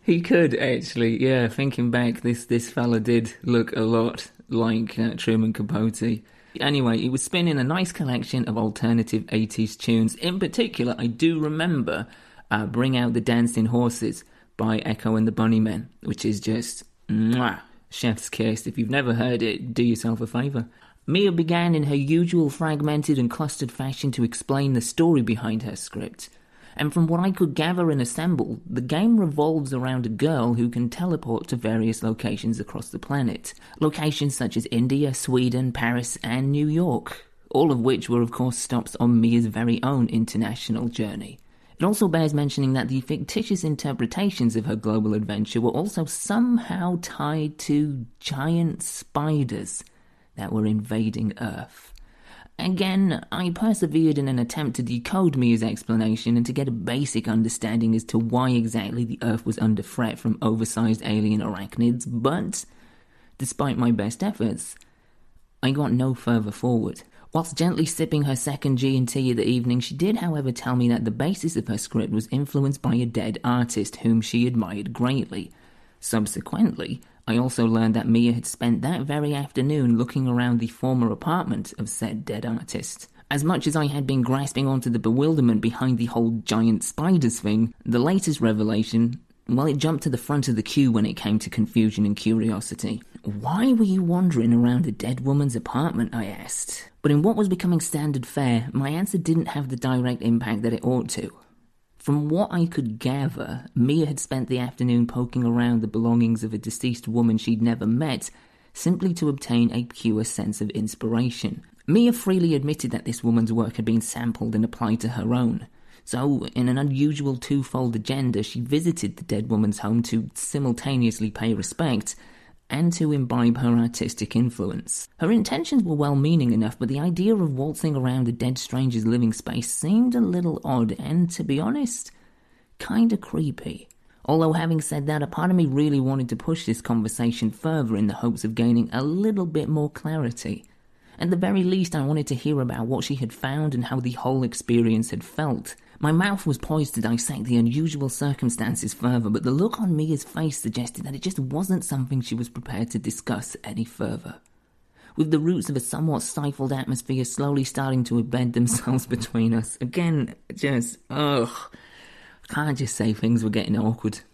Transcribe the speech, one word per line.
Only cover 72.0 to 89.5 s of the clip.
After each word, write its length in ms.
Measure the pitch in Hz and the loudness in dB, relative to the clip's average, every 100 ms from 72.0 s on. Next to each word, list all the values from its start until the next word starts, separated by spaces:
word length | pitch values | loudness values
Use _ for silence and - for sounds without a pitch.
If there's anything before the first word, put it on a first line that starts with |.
| 107 | 0
was 160 | 107 110 | -2 -2
influenced 500 | 131 143 143 139 139 | -4 -2 0 0 -2
by 140 | 131 | 0
a 120 | 120 123 | 0 0
dead 340 | 113 104 104 | -2 -4 -4
artist 540 | 120 123 120 113 98 - | 0 0 0 -2 -4 -2
whom 240 | 117 113 | 2 2
she 260 | 110 120 120 | 2 0 2
admired 460 | 120 95 101 104 | 0 -2 -4 -8
greatly. 580 | 117 123 135 - - - - - - - _ | -2 0 0 -2 -6 -10 -14 -20 -20 -20 _
Subsequently, 1040 | - 113 104 - - - 226 - - 127 - _ - | -4 -2 -2 -4 -6 2 2 0 -8 -8 -12 _ -2
I 120 | 113 | 0
also 280 | 127 123 117 | 0 2 2
learned 280 | 113 113 | 4 4
that 120 | 110 117 | 2 4
Mia 260 | 113 120 | 4 4
had 120 | 117 | 2
spent 380 | - - 117 117 | -4 -4 0 0
that 180 | 135 180 | 0 -4
very 320 | 139 147 147 | -2 -2 -2
afternoon 640 | 143 139 - 131 151 123 117 | -2 -4 -2 0 2 4 4
looking 320 | 120 - 131 | 2 0 0
around 320 | 120 123 120 | 2 2 0
the 80 | 113 | -2
former 420 | - 131 127 117 | -4 -2 2 0
apartment 600 | 101 - 170 - 104 - - | 0 -2 -2 -2 -4 -6 -8
of 100 | 107 | -8
said 360 | - 113 110 | -6 -6 -6
dead 200 | - 107 | -6 -6
artist. 640 | 120 113 - - - - - _ - | -4 -4 -6 -8 -8 -14 -18 _ -4
As 120 | 143 | -2
much 240 | 156 170 156 | 2 0 0
as 80 | |
I 120 | 156 147 | 0 0
had 200 | 143 135 | -2 0
been 140 | 135 | 0
grasping 480 | 123 131 139 - 135 | 2 0 0 -2 0
onto 220 | 135 120 | 0 0
the 80 | 117 | 0
bewilderment 640 | 110 120 147 160 123 110 | 2 2 4 4 4 4
behind 340 | 113 117 131 123 | 2 0 0 0
the 80 | |
whole 380 | 117 117 117 117 | 0 0 0 0
giant 400 | - 107 113 107 | 0 2 4 2
spiders 560 | - - 160 185 123 117 | 0 -2 2 4 4 0
thing, 320 | 104 107 117 - | 0 2 0 -2
the 140 | - 120 | 0 2
latest 440 | 139 190 185 147 | 4 2 0 0
revelation, 800 | 117 107 107 107 110 113 117 120 _ _ | 2 2 2 2 2 2 2 0 _ _
well, 180 | - | -2